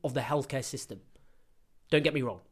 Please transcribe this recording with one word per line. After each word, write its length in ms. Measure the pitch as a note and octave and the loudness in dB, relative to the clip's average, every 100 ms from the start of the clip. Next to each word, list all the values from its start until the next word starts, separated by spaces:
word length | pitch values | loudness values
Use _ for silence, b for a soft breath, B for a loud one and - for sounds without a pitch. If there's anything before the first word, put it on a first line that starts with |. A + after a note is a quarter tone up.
of 120 | D3 | -4
the 80 | B2+ | -2
healthcare 420 | A#2 D3 C3 C3+ | 0 0 0 -4
system. 380 | - C3 - G2 - - - - - - - - - | -4 -8 -10 -14 -18 -20 -20 -20 -20 -20 -20 -20 2
Don't 100 | D3+ | 4
get 100 | D3+ | 4
me 100 | D3 | 2
wrong. 180 | B2 F#2 - | -2 -4 -12